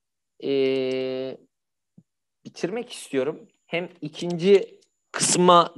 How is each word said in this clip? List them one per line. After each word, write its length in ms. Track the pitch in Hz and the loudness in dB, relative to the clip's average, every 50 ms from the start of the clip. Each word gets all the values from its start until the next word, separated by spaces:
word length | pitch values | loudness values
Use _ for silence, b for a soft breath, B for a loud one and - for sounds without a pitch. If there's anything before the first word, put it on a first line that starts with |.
| _ _ _ _ _ _ _ _ - | _ _ _ _ _ _ _ _ -6
e, 960 | 139 139 135 135 131 135 135 131 131 131 131 131 131 131 131 131 131 - - _ _ _ _ _ _ _ _ _ _ _ _ _ _ _ _ _ _ _ _ - | -2 -2 0 0 0 0 -2 -2 -4 -4 -4 -6 -6 -6 -8 -8 -10 -12 -14 _ _ _ _ _ _ _ _ _ _ _ _ _ _ _ _ _ _ _ _ -20
bitirmek 460 | - - - 185 170 214 247 240 - | -20 -10 -8 -8 -8 -6 -10 -12 -12
istiyorum. 560 | - - - - - - 131 151 - - - _ _ _ _ | -16 -20 -12 -6 -4 -4 -4 -4 -6 -10 -14 _ _ _ _
Hem 220 | _ 170 170 180 175 - _ | _ -8 -8 -8 -10 -12 _
ikinci 800 | 151 151 - - 175 175 175 160 175 196 202 185 156 - - _ _ _ _ _ _ _ | -16 -14 -12 -10 -8 -8 -6 0 4 4 4 4 4 -2 -14 _ _ _ _ _ _ _
kısma 600 | - - - - - 175 180 180 175 170 - - - | -6 -4 -2 0 2 4 6 8 8 6 6 2 -4